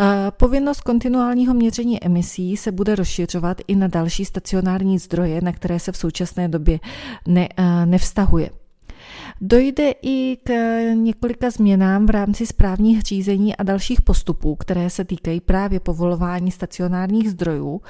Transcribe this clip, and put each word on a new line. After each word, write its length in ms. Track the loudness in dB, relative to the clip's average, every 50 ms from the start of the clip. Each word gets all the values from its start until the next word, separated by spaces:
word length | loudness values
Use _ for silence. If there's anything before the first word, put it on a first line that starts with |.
Eh, 300 | 2 2 2 2 -2 -4
povinnost 500 | 2 4 4 4 6 2 0 0 -2 -2
kontinuálního 760 | -2 -2 0 0 0 0 0 0 0 0 0 0 2 2 2
měření 500 | 2 2 0 0 -2 -2 -2 -2 -2 0
emisí 520 | 0 0 0 0 -2 -6 -6 -6 -4 -4
se 160 | -4 -4 -6 -4
bude 220 | -2 0 0 0
rozšiřovat 640 | 0 0 -2 -2 -4 -4 -4 -4 -4 -2 -2 -4 -4 -4 -2
i 80 | 0
na 100 | 0 0
další 380 | 0 0 -2 -2 -2 -2 -4 -4
stacionární 760 | -6 -8 -10 -6 -4 -4 -2 -2 -2 -2 -2 0 0 0 -2
zdroje, 420 | -2 -4 -4 -2 -2 -2 -2 -2
na 120 | -4 -4 -4
které 260 | -4 -4 -4 -4 -4
se 140 | -4 -6 -6
v 40 |
současné 520 | -4 -6 -6 -4 -6 -6 -6 -4 -4 -4 -2
době 320 | -2 2 4 4 4 4 -2 -12 -14 -14 -14 -14 -16 -8 -2 2
ne-, 200 | 2 2 2 0 -2
eh, 300 | 0 0 2 2 2 2
nevztahuje. 640 | 2 2 2 2 0 0 2 4 4 4 4 2 -2 -6 -14 -20 -20 _ _ _ -20 -20 -20 -20 -20 -20 -20 -18 -18 -12 -10
Dojde 540 | 0 4 4 4 4 4 2 0 0 0 0 -2 -4
i 340 | -4 -2 -2 -2 -2 -4 -6 _
k 80 | -2 -2 0 0 0 0 0 0 0 0
několika 560 | 2 2 0 0 -2 -4 -6 -4 -4 -4 -4
změnám 560 | 0 2 4 4 4 4 4 4 4 4 4
v 40 | 4
rámci 360 | 4 2 0 -2 -2 -4 -4
správních 560 | 0 4 4 4 4 4 2 2 4 4 2 0
řízení 540 | -2 -4 -4 -2 0 0 0 0 0 0
a 60 | -2 -2
dalších 380 | -2 -2 -2 -2 2 4 4
postupů, 560 | 6 6 4 4 2 0 -2 -2 -2 -2 -4
které 340 | -4 -4 -4 -2 -2 -2 -2
se 140 | -4 -6 -6
týkají 360 | -6 -8 -8 -6 -6 -6 0
právě 400 | 2 2 2 2 0 0 -2 -2
povolování 720 | -2 -2 -2 0 0 0 0 0 -2 -4 -4 -2 -4 -4
stacionárních 800 | -4 -4 -8 -10 -6 -4 -4 -2 -2 -2 -2 0 0 0 0 -2
zdrojů, 500 | -2 -4 -4 -4 -2 -4 -4 -6 -8 -10 -12 -16